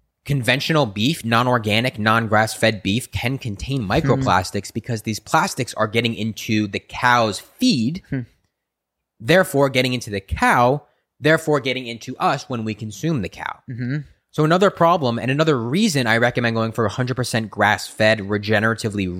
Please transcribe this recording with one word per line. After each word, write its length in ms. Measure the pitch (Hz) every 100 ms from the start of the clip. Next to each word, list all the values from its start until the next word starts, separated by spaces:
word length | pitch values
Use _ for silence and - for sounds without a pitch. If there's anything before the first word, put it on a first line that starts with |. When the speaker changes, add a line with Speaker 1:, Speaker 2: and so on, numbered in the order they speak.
| _ _
Speaker 1:
conventional 640 | - 143 120 131 - 160 123
beef, 380 | 98 120 170
non-organic, 720 | 113 117 123 123 107 107 127 110
non-grass-fed 840 | 107 113 113 107 110 - 113 107
beef 280 | 95 110 -
can 240 | - 120 135
contain 440 | 123 98 - 139
Speaker 2:
Hmm. 100 | 95
Speaker 1:
microplastics 800 | 127 139 127 131 92 92 101 -
because 300 | 117 - 113
these 180 | 113 107
plastics 540 | - 160 185 - 127
are 120 | - 107
getting 280 | 113 120
into 520 | 98 110 104 - 107 104
the 120 | 101
cow's 580 | - - 123 123 113 95
feed, 640 | - - 254 151 110 180 -
Speaker 2:
Hmm. 120 | 135 120 _ _ _ _ _ _ _ _ _
Speaker 1:
therefore 480 | 117 175 180 139 139
getting 240 | 127 127
into 180 | 123 104
the 100 | 101
cow, 680 | - - 247 147 123 147 - _ _ _
therefore 400 | 139 160 160 147
getting 260 | 127 127 120
into 300 | 117 - 131
us 320 | 180 139 -
when 160 | 120
we 100 | 110
consume 480 | 107 110 98 160 151
the 60 | 90
cow. 320 | - - - -
Speaker 2:
Mm-hmm. 280 | 120 123 147 139 _ _
Speaker 1:
So 140 | -
another 260 | 156 180 196
problem 480 | - 170 175 127 113
and 120 | 117
another 300 | 143 160 131
reason 460 | 117 165 220 143 117
I 100 | 113
recommend 400 | 120 123 120 113
going 160 | 113
for 120 | 110 107
a 40 |
hundred 240 | - 127
percent 360 | 127 123 117 110
grass-fed, 680 | - 101 101 - - 110 110
regeneratively 840 | 98 104 104 107 110 113 113 101 92